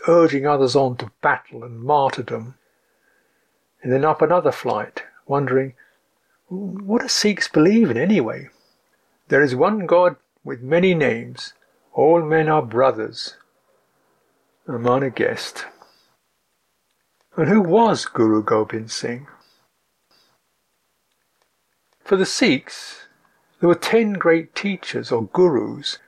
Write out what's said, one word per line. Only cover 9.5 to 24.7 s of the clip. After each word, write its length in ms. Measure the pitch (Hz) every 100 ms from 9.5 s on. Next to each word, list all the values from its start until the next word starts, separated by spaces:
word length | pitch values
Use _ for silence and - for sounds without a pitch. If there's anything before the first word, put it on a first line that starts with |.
| 123
one 300 | 175 214 170
God 320 | 175 180 - _ _
with 180 | 139 131
many 320 | 127 165 185
names. 600 | 170 131 113 123 127 - _ _ _ _
All 280 | - 143 170
men 280 | 156 160 156
are 120 | 156
brothers." 760 | 123 113 131 110 110 - - - _ _ _ _ _ _ _ _ _ _ _ _ -
A 100 | 120
minor 320 | 120 131 135
guest. 580 | 110 - - - - - - _ _ _ _ _ _ _ _ _ _ _ _ _ _ _ -
And 100 | 156
who 140 | 214
was 440 | 175 208 226 147 -
Guru 380 | - 113 107
Gobind 480 | 107 110 107 113 113
Singh? 360 | - 123 120 143 - _ _ _ _ _ _ _ _ _ _ _ _ _ _ _ _ _ _ _ _ _ _ _ _ _ _
For 120 | - 190
the 100 | 190
Sikhs, 840 | - 233 131 - - - - - _ _ _ _ -
there 100 | 170
were 60 | 170
ten 380 | - 226 214
great 420 | 190 170 165 160 -
teachers 560 | 202